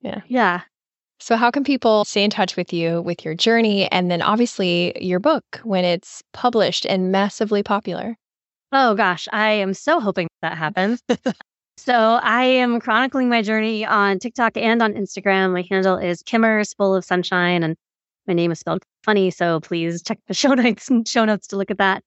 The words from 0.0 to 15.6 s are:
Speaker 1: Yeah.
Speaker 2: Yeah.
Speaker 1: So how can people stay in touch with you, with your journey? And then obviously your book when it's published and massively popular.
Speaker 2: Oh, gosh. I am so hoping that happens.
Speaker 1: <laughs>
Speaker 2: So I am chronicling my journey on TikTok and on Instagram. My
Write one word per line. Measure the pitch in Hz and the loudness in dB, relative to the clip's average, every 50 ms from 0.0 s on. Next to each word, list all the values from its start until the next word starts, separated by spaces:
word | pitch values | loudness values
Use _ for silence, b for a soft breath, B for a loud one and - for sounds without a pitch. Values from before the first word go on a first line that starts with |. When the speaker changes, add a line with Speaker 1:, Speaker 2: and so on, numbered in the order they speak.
| - | -10
Speaker 1:
Yeah. | 208 - - - _ | -10 -10 -10 -10 _
Speaker 2:
Yeah. | 247 254 226 190 175 175 - _ _ _ _ _ _ _ _ _ _ _ | 0 2 2 2 0 -2 -6 _ _ _ _ _ _ _ _ _ _ _
Speaker 1:
So | - - 233 | -2 -2 0
how | 226 240 240 | 2 2 2
can | 240 285 277 | 2 0 0
people | 269 277 254 - 233 214 214 208 | 0 -2 2 2 4 4 4 2
stay | - - 208 202 | 2 0 0 0
in | 208 | 2
touch | 208 - 202 185 - | 2 0 -2 -2 -2
with | - 175 - - | -6 -6 -4 -4
you, | 170 165 165 170 170 170 | -2 -2 0 -2 -2 -2
with | 175 175 - - | -4 -6 -6 -6
your | 160 156 | -8 -6
journey? | 170 - 226 226 233 226 220 202 196 190 - | -2 2 2 4 4 4 2 2 0 0 0
And | - 180 180 180 | 0 0 0 0
then | 175 170 - | 0 0 0
obviously | - 208 226 240 240 - - 196 180 175 170 175 175 - - | 0 2 2 2 0 0 -2 0 0 2 0 0 -2 -4 -6
your | - 185 185 180 | -4 -2 -2 0
book | 202 302 320 254 - _ - - - | 2 2 0 0 -2 _ -20 -14 -6
when | 226 196 185 180 | -2 -2 0 2
it's | 175 175 180 _ - - - - _ _ | 0 0 -2 _ -12 -20 -20 -20 _ _
published | - - 247 240 226 196 139 - - - | -4 -2 0 2 2 2 2 0 -2 -2
and | - - 190 185 185 | -2 0 0 0 0
massively | 190 190 196 208 - - 220 214 214 202 208 | 2 0 0 0 -2 -4 -4 -2 0 -2 -2
popular. | - 208 202 - - 175 165 - 226 226 _ _ _ _ _ _ _ _ _ _ _ | -2 -4 -4 -4 -6 -8 -8 -8 -8 -10 _ _ _ _ _ _ _ _ _ _ _
Speaker 2:
Oh, | - 269 269 240 214 | 2 2 4 4 4
gosh. | 196 220 185 180 160 - - - | 2 2 0 0 -2 -6 -8 -4
I | 214 214 214 | -2 0 2
am | 214 214 196 190 196 | 2 0 0 -2 -4
so | - - - 320 349 | -6 0 0 0 0
hoping | 233 208 175 - 175 165 _ _ - | 0 -2 -2 -2 -4 -6 _ _ -8
that | 165 170 | -8 -6
happens. | 160 160 151 - - 185 202 240 247 _ _ | -4 -6 -4 -2 -2 0 0 -2 -4 _ _
Speaker 1:
<laughs> | 247 - _ 262 196 _ - _ _ _ _ _ _ - | -4 -2 _ -6 -8 _ -12 _ _ _ _ _ _ -14
Speaker 2:
So | - - 247 240 220 220 226 233 - | -2 0 2 4 4 4 4 2 2
I | - 220 240 254 | 0 0 2 2
am | 254 262 254 254 240 233 233 | 2 2 2 2 0 0 -2
chronicling | - 247 220 220 254 269 - 269 254 247 | -2 0 0 0 0 0 0 -2 0 0
my | 240 233 | 0 0
journey | 214 202 220 220 220 220 226 214 214 | 0 0 -2 0 0 -2 -2 -4 -4
on | 214 - 214 202 196 196 185 | -2 0 2 2 2 0 -2
TikTok | - 240 - - 240 226 - | -4 -8 -4 -2 -2 -2 0
and | 220 - 226 226 233 233 | 0 0 2 2 2 2
on | 214 202 | 0 0
Instagram. | - 202 180 - - 190 202 196 190 190 190 185 | -2 -6 -8 -8 -4 0 0 2 2 2 2 0
My | 180 | -2